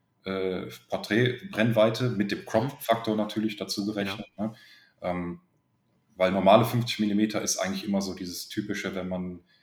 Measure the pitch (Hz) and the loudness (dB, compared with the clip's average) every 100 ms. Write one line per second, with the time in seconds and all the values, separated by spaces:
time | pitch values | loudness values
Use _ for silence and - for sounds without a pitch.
0 | _ _ 95 95 95 90 90 - - 95 | _ _ -6 -4 -2 -4 -6 -12 -8 -6
1 | - 107 127 - - 104 117 110 113 117 | 0 4 4 0 -6 0 2 6 4 4
2 | 127 101 101 - - 113 135 - - 113 | 0 0 0 -2 -2 0 0 -4 0 0
3 | - 107 104 110 107 - - 104 101 101 | 0 0 0 -2 -2 -4 -6 -4 -2 -2
4 | 101 104 - - 110 - - - _ _ | -4 -4 -10 -6 -6 -8 -20 -20 _ _
5 | 90 90 87 87 _ _ _ _ _ _ | -4 -4 -4 -8 _ _ _ _ _ _
6 | _ - 92 95 92 113 120 120 117 - | _ 0 2 4 8 8 8 0 -2 0
7 | 104 101 107 101 - - 95 98 98 98 | 0 2 2 0 -2 -2 -2 -4 -2 0
8 | 98 90 90 87 - 107 101 98 95 92 | 0 -6 -8 -10 -10 -6 -4 -4 -4 -4
9 | 92 92 90 87 _ _ | -4 -4 -6 -8 _ _